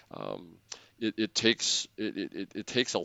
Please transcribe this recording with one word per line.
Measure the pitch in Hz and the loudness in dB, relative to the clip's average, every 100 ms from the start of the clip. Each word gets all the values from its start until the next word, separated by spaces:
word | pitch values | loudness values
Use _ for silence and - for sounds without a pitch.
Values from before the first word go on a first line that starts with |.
| - | -16
um, | - 101 98 87 87 - - - - | -10 -8 -8 -10 -18 -16 -16 -16 -4
it, | 110 - | -2 0
it | 110 - | 0 4
takes, | 113 113 - - - - | 4 4 2 0 -2 -4
it, | 107 - | -4 -2
it, | 90 | -6
it, | - 98 - | -6 -8 -8
it | 101 | -2
takes | 123 113 | 0 2
a | 104 | 0